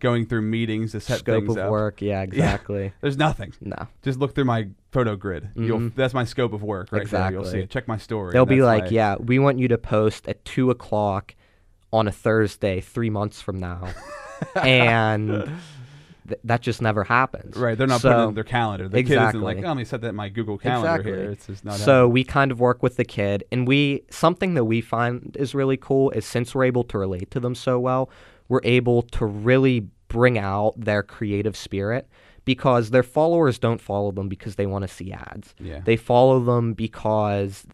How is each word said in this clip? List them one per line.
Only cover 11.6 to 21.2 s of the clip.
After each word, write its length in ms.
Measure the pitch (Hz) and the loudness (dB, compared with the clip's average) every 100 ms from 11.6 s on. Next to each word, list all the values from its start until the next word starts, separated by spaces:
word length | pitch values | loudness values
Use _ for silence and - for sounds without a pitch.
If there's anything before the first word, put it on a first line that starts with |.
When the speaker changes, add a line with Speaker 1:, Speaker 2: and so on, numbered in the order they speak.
| _ _ - | _ _ -2
Speaker 2:
on 160 | 110 104 | 0 0
a 40 | |
Thursday 680 | - 113 110 104 - 101 92 | 0 2 2 2 0 -2 -2
three 300 | - 120 113 | -6 -4 -2
months 320 | 104 104 - | -2 -4 -6
from 180 | - 95 | -10 -8
now." 280 | 90 87 92 | -8 -8 -10
Speaker 1:
<laughs> 60 | - - - - - - | -12 -14 -16 -16 -12 -6
Speaker 2:
And 960 | 190 131 127 120 113 110 107 107 104 104 170 160 139 123 - - - - | 0 4 6 6 4 2 0 -2 -4 -6 -10 -16 -20 -20 -20 -20 -20 -12
th-, 120 | 110 | -10
that 180 | 113 120 | -2 -2
just 180 | 127 - | 0 -2
never 220 | 113 107 | 0 0
happens. 520 | 95 123 131 - - 104 | 2 2 0 -4 -10 -2
Speaker 1:
Right, 200 | 120 113 | 0 2
they're 100 | 135 | 2
not 140 | 120 | 4
Speaker 2:
So 100 | 127 | 4
Speaker 1:
putting 140 | 120 | 4
it 40 | 113 | 2
in 60 | |
their 100 | 107 | -2
calendar. 440 | 107 120 110 95 95 | -4 -2 -2 -4 -2
The 140 | 113 | 0
kid 100 | 127 | 2
isn't 280 | 135 110 110 | 4 2 0
like, 160 | 98 95 | -4 -4
Speaker 2:
Exactly. 60 | |
Speaker 1:
"Oh, 40 | 101 | -4
let 80 | 139 | -6
me 80 | |
set 160 | 110 123 | -6 -8
that 60 | 117 | -8
in 40 | |
my 140 | 101 101 | -8 -8
Google 300 | 107 110 101 | -6 -6 -4
Calendar 300 | 123 123 160 165 | -2 0 0 -2
Speaker 2:
Exactly. 120 | 101 | -4
Speaker 1:
here." 180 | 95 | -6